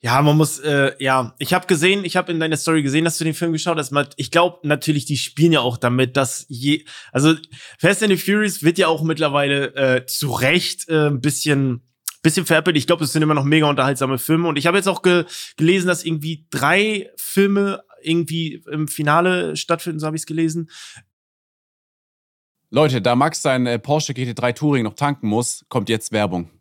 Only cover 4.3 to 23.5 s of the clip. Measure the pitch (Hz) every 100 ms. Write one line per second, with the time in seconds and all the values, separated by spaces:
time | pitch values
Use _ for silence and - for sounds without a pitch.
4.3 | 170 175 175 147 147 156 147 - 139 -
5.3 | - 170 156 123 120 123 123 131 143 127
6.3 | - - 123 139 151 - - - 127 151
7.3 | 156 - - - - 170 202 214 190 -
8.3 | 208 214 - 151 175 170 165 156 156 156
9.3 | 143 143 139 135 139 135 127 123 - 143
10.3 | 120 131 175 - - - 156 151 143 147
11.3 | 147 156 143 135 120 _ _ - - -
12.3 | 175 165 160 160 151 120 170 147 156 156
13.3 | 151 139 156 151 143 131 135 135 131 -
14.3 | 160 170 147 160 190 196 180 180 175 165
15.3 | - - - 160 190 180 175 - 160 151
16.3 | 156 _ 139 139 185 214 208 - - -
17.3 | - 196 202 202 196 _ - 156 165 156
18.3 | 165 160 - - 151 151 - 147 156 180
19.3 | 180 170 156 - 165 180 156 156 156 -
20.3 | 160 165 160 160 - - - _ _ _
21.3 | _ _ _ _ _ _ _ _ _ _
22.3 | _ _ _ _ 135 151 127 113 123 143
23.3 | - 151